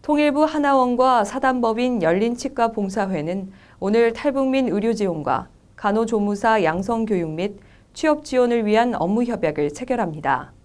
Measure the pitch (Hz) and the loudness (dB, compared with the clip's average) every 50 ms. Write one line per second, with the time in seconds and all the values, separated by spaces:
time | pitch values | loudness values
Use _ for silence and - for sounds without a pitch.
0 | - - 302 294 302 294 262 294 311 311 311 302 285 277 277 269 254 247 247 247 | 0 0 0 2 2 2 2 2 0 0 0 0 0 2 4 4 2 2 2 2
1 | 254 262 254 233 202 202 208 269 277 262 254 254 233 226 220 226 247 254 247 220 | 2 4 4 2 2 0 -4 0 0 0 0 2 0 0 0 0 -2 -2 0 0
2 | 165 160 170 190 220 233 240 240 - 262 - - 233 226 226 220 202 190 190 220 | 2 2 2 2 0 0 -2 -4 -8 -8 -2 0 0 0 0 -4 -6 -4 -2 -4
3 | 196 190 190 156 147 165 180 196 190 190 - - - - - - 185 196 214 233 | -2 -2 -2 -4 -4 -4 -6 -6 -8 -10 -16 -20 -20 -20 -14 -6 -2 2 4 4
4 | 233 233 226 226 - 294 254 277 269 262 262 269 262 226 165 208 202 226 226 208 | 4 2 2 0 -2 -2 0 0 0 2 2 2 0 0 0 0 0 0 0 0
5 | 202 190 170 156 143 131 127 - - - - - _ _ - - - 208 208 220 | -2 -2 -2 -4 -2 -2 -2 -2 -4 -8 -20 -20 _ _ -18 -4 -2 0 0 0
6 | 233 226 233 214 208 202 202 196 226 226 220 214 180 156 160 180 190 208 233 226 | 0 0 0 0 0 0 -2 0 2 2 2 4 2 2 0 0 -2 -2 -2 -2
7 | 226 220 214 180 170 160 156 160 185 208 202 - - - - - - _ _ - | -2 -2 -2 -2 -2 -4 -4 -6 -6 -6 -6 -12 -20 -20 -20 -20 -20 _ _ 0
8 | - 311 302 302 302 - 262 254 247 240 240 233 220 208 214 220 240 247 220 - | 2 2 2 0 -2 -2 0 2 2 2 2 0 2 2 4 4 2 2 0 -2
9 | 160 175 208 233 247 233 233 - - 156 151 151 147 147 147 - 254 - 254 233 | 0 0 2 0 0 -2 -2 -2 -2 -2 0 0 -2 -2 -2 -8 -6 -4 -2 -2
10 | 208 170 151 156 147 139 135 127 139 - - - | -2 -4 -4 -6 -2 -2 -2 -2 -4 -12 -20 -20